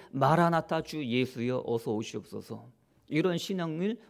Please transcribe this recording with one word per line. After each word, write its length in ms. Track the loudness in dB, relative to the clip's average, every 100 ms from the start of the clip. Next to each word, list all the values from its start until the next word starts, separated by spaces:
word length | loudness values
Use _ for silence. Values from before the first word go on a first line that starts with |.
| -6
마라나타 720 | 0 4 6 6 4 0 -2
주 240 | -4 -6 0
예수여, 580 | 2 0 0 -2 -2 -2
어서 280 | -2 -2
오시옵소서." 840 | -4 -4 -8 -10 -12 -12 -14 -14 -20 _ _ -4
이런 280 | 0 2 0
신앙을 600 | -2 -4 -4 -2 -2 -4